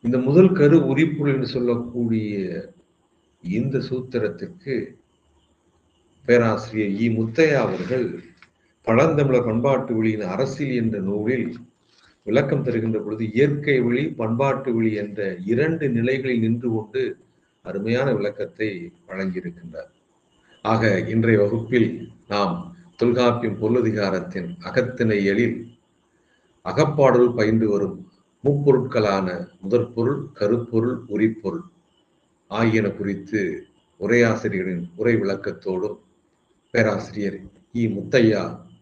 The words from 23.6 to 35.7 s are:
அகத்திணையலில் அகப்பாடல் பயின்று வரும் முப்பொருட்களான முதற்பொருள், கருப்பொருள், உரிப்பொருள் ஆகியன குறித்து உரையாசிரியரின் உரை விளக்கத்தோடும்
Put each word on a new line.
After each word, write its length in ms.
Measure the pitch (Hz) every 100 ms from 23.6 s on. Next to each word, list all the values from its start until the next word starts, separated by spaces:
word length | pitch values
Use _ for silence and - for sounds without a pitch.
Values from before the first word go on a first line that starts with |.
| 107 123 110 107 98 92 87 95 87 87
அகத்திணையலில் 920 | - - 120 - 113 104 98 101 120 - - _ _ _ _ _ _ _ _ _ 90
அகப்பாடல் 680 | 92 147 147 135 120 120
பயின்று 360 | 117 110 110 110
வரும் 280 | 101 95 87 - _ _ _
முப்பொருட்களான 840 | 139 143 143 123 113 120 104 98 92 87 87 _
முதற்பொருள், 600 | 95 117 - 113 120 143 147
கருப்பொருள், 640 | - 104 120 117 113 117 123 -
உரிப்பொருள் 580 | 104 110 113 95 85 - _ _ _ _ _ _ _ _
ஆகியன 360 | 101 113 110 101
குறித்து 500 | 95 98 92 - 107 92 - - _ _ _
உரையாசிரியரின் 840 | 98 120 120 107 107 95 92 87 87 -
உரை 200 | 113 113
விளக்கத்தோடும் 800 | 98 95 107 87 98